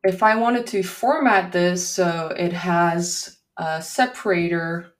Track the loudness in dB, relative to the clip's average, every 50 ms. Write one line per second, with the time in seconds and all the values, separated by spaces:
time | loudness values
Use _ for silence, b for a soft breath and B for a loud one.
0 | 2 0 0 4 4 4 4 4 2 2 0 0 -2 -2 -2 -2 -4 -4 -6 -2
1 | 0 0 2 4 4 4 4 4 2 0 0 2 2 2 0 0 -4 -4 0 0
2 | 0 2 0 -2 -4 -6 -4 -2 -2 -2 -2 -4 -2 0 2 4 4 2 2 0
3 | -2 -2 -4 -6 -8 -10 -14 _ _ _ _ -6 -4 -4 -4 -4 -6 -6 0 0
4 | 0 0 0 -6 0 0 2 2 2 0 0 -2 -2 -4 -6 -6 -8 -12 _